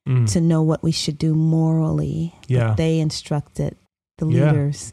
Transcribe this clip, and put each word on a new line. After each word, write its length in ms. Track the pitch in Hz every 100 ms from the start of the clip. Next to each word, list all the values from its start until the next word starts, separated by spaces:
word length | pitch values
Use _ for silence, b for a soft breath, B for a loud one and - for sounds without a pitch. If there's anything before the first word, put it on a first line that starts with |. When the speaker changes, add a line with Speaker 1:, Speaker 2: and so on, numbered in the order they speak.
| -
Speaker 1:
Mm. 220 | 127 113
Speaker 2:
to 80 | 170
know 200 | 165 160
what 220 | 160 156
we 80 | 160
should 260 | 160 - 147
do 160 | 160
morally. 1000 | 156 160 160 160 160 160 151 151 156 170 -
But 80 | -
Speaker 1:
Yeah. 240 | 123 113 107
Speaker 2:
they 240 | 160 160
instructed 800 | 156 - - 147 - - 135 - _ _ _ -
the 100 | 160
Speaker 1:
Yeah. 200 | - 151
Speaker 2:
leaders 400 | 151 143 143 -